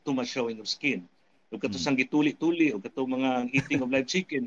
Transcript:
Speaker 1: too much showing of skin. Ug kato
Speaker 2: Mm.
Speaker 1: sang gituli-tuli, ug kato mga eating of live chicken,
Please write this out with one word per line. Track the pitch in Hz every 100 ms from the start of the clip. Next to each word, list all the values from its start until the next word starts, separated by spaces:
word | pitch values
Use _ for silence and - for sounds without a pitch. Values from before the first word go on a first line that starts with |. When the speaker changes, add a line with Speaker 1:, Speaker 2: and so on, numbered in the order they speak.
| -
Speaker 1:
too |
much | 131 120
showing | 135 117 110
of | 101
skin. | - 147 101 87 _ _ _ _
Ug | -
kato | 127 92
Speaker 2:
Mm. | 143
Speaker 1:
sang | 131
gituli-tuli, | 127 147 147 - 160 170 151 101
ug | 113
kato | 139 127
mga | 127 131 127 123 135
eating | 135 147
of | 127
live | 135 127
chicken, | 185 185 139